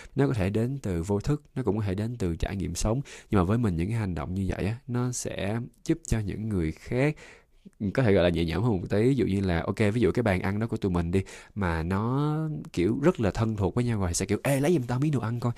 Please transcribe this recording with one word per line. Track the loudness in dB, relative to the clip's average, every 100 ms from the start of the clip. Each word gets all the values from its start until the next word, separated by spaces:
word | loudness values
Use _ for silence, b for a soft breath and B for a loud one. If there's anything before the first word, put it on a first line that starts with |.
| B 0
Nó | 0
có |
thể | 2 0
đến | 0 -2 -4
từ | -4 -4
vô | 0 -2
thức, | 0 -4 -4 -4
nó |
cũng | -2 0
có |
thể | -2 -2
đến | -4 -2
từ | -4 -2
trải | -2 -2
nghiệm | -4 -2
sống. | 0 0 -4 B B
Nhưng | 2
mà |
với | 4 2
mình, | 2 0
những | 0
cái | 0
hành | -2 -4
động | -4
như | -2 -2
vậy | -2 -2
á, | -4 -4
nó | -4 -2
sẽ | -4 -6 -6 -4 -4 -6 -10 -4
giúp | -4 -2
cho | -2
những | -2 -6 -2
người | 0 0
khác | -4 -4 0 0 -2 B B B B -20 _ -2
có | 2
thể | 4
gọi | 6
là | 6
nhẹ | 2 0
nhõm | 0
hơn | 0
một | 0 0
tí. | 2
Ví | 2 2
dụ | 2
như | 2
là, | 2 0
ok, | 0 0 0
ví | 4
dụ | 2
cái | 4
bàn | 2 2
ăn | 0 -2
đó | -2
của | -2
tụi | 0
mình | 0 2
đi, | 0 -2 B B -4
mà | -2 0
nó | 0 0 0 0 0 0 -4 -6 -6
kiểu | 0 0 4
rất | 2 2
là | 0
thân | 2 0 0
thuộc | 0 0
với |
nhau | 0 0
rồi, | 0
sẽ | -2 0
kiểu, | 0
"Ê, | 2 2
lấy | 2
giùm | 2
tao | 0 0
miếng | 0
đồ | 0
ăn | -2 -2
coi." | -4